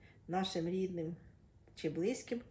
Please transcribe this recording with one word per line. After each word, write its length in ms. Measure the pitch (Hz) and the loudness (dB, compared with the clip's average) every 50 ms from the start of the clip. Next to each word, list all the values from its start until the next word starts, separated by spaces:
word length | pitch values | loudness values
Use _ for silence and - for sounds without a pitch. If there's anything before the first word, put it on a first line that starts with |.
| - - - - - - | -20 -20 -20 -14 -6 0
нашим 400 | 170 185 190 190 - 180 160 170 | 2 2 2 2 2 0 0 2
рідним 480 | 185 190 190 185 180 170 160 160 175 - - - - - - - - - - - - | 2 2 2 2 0 0 -2 -2 -4 -6 -10 -18 -20 -20 -20 -20 -20 -20 -20 -20 -10
чи 160 | - - 160 | -2 -2 0
близьким 500 | 147 160 175 214 254 - - - 247 240 - - | 0 2 2 2 2 0 -2 -4 -4 -4 -4 -8